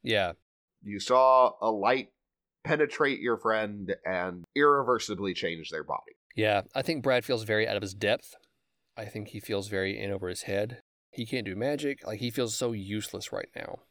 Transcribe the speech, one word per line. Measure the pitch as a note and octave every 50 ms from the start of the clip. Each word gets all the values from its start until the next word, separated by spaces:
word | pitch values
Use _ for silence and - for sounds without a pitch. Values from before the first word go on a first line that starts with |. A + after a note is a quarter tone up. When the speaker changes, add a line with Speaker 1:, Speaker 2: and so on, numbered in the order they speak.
Speaker 1:
Yeah. | - B2+ A2+ G#2 F#2+ F2 - _ _ _ _ _ _ _ _ _
Speaker 2:
You | - G2+ G2+ G2
saw | - - B2+ B2+ C3 C3 C3 C3 B2+ A#2 - -
a | - A2+
light | A2 G#2 G2 A2 C3 C3 - _ _ _ _ _ _ _ _ _ _ _ _
penetrate | - D#3+ D3 D3+ - - - D#3 C#3 C3+ -
your | - A#2+ A#2
friend | A2+ - A2+ A2 A2 G#2+ G#2 G#2 G#2 G2 F2+ G2 - _
and | E2 F#2+ F2+ F2+ F#2 F2+ F2+ E2+ _ _
irreversibly | C#3 C#3+ D3 C#3+ C#3 C3 A#2+ B2 A2+ - - G#2 F#2 G2 F#2+ F2+
change | - - F2 E2 D#2+ D#2 -
their | E2 D#2 D2
body. | D2 C#2+ - - - - _ _ _ -
Speaker 1:
Yeah, | - G#2+ G#2+ G#2 G2+ F#2+ - _
I | C3+ B2+
think | - E3 D3 A#2+
Brad | C3 B2+ B2 A#2
feels | - C3 A2+ A2
very | G#2+ A2 G#2+ A2
out | A2+ G#2+
of | G#2
his | G#2 G2 F#2+
depth. | G2 G#2 G2+ A2 - - - - - _ _ _ _ _ _ _ _ _ _ _
I | - A2
think | G#2+ - A2 G#2 G#2
he | - G#2
feels | - - A2 G2 G2
very | G#2 G#2 F#2+ F#2+ F#2+ - -
in | G#2 G2+
over | G2 F#2+ F#2+ F2+
his | F2+ - -
head. | - G2 G2 G#2+ A#2+ B2 - _ _ _ _ _ _
He | - - A#2
can't | A2+ - B2+ G#2+
do | G2+ F#2
magic. | G2+ A#2 C#3 D3 C#3+ D3 C#3+ C#3 - -
Like, | - A2 G2+
he | A#2 A#2+
feels | A#2 C#3 B2 A2+ G#2
so | - C3 A#2+
useless | A#2 G#2 F#2+ F#2+ G#2 G#2+ G2+ - - G2 G#2 - -
right | - - - _
now. | - - - - - _ _